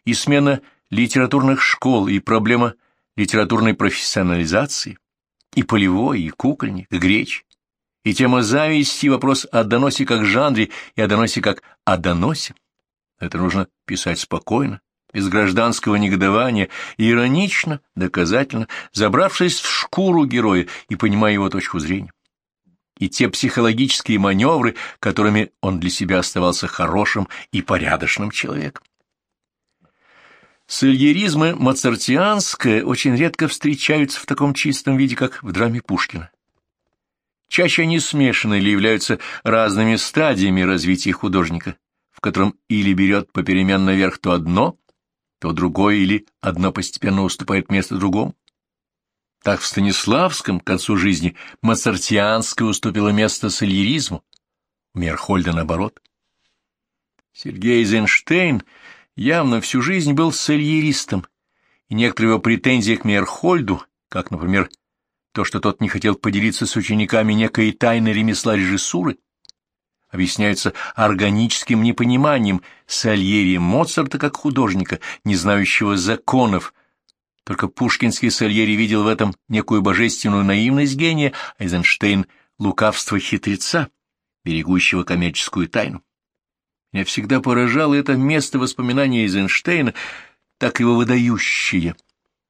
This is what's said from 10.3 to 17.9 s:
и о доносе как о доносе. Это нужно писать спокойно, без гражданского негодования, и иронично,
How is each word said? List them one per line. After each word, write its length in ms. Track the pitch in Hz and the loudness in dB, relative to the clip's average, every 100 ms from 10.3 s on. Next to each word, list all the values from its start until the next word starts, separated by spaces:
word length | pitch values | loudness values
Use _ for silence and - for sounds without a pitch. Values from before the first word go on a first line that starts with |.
| 113 147 117 104 - - - | 2 2 2 -2 -4 -10 -2
и 60 | |
о 60 | 107 | 0
доносе 340 | 104 113 - | 2 2 0
как 200 | 104 90 _ _ | -2 -2 _ _
о 140 | - 92 | -2 0
доносе. 580 | 87 85 107 160 - - _ _ _ _ _ - | 0 0 0 -2 -8 -14 _ _ _ _ _ -12
Это 180 | 87 85 | -8 -4
нужно 300 | 90 98 92 _ - | -2 -2 -4 _ -10
писать 340 | 92 - 85 | -6 -4 -6
спокойно, 600 | - 82 - 113 139 101 _ _ _ | -4 -6 -4 -2 -2 -6 _ _ _
без 160 | 101 98 | -4 0
гражданского 680 | 104 101 92 117 113 - 104 | 2 2 2 0 0 0 0
негодования, 720 | 101 95 98 104 127 110 95 - - - | 2 2 2 2 2 0 -2 -6 -12 -2
и 140 | 113 | 2
иронично, 720 | 117 120 147 196 - - 147 _ | 4 4 2 0 -2 -4 -6 _